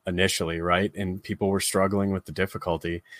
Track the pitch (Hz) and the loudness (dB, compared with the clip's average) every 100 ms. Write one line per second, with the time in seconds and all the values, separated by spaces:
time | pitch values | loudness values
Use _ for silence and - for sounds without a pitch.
0 | - 90 92 - 82 82 87 90 101 - | -4 2 2 2 -2 -2 2 2 2 -2
1 | 95 92 - 101 101 98 - 98 95 101 | -4 -4 -6 -2 0 2 2 2 2 2
2 | 98 95 - 78 98 101 - 80 85 85 | 2 0 -4 -4 -2 -2 -2 -2 -2 -6
3 | - - | -8 -20